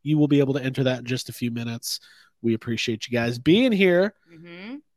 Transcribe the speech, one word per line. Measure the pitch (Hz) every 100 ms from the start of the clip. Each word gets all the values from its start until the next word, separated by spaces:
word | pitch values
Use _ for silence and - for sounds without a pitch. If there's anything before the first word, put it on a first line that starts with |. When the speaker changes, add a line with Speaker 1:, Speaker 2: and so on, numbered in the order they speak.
Speaker 1:
You | 147 151
will | 147
be | 143
able | 135
to | 135
enter | 131 127
that | 127 127
in |
just | 120 127 -
a |
few | - 120
minutes. | 117 117 117 - - - _ _ _
We | 117
appreciate | 113 - 113 - 110 -
you |
guys | 120 117 120
being | 147 196 262
here. | 202 190 175 202 - _
Speaker 2:
Mm-hmm. | 165 175 175 208 285 -